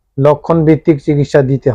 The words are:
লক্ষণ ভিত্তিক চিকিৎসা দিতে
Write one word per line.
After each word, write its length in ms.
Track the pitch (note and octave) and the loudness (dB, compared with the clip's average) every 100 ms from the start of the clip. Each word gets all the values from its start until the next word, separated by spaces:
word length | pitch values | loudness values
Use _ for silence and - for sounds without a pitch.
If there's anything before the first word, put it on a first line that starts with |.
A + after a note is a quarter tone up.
| _ - | _ -2
লক্ষণ 400 | C#3+ D3 - E3 | 0 0 -2 0
ভিত্তিক 320 | D#3 D3+ - D3 - | 2 2 0 -2 -2
চিকিৎসা 340 | D3 C#3 D3+ C3 | -2 0 0 0
দিতে 200 | C3+ C#3 | -2 -2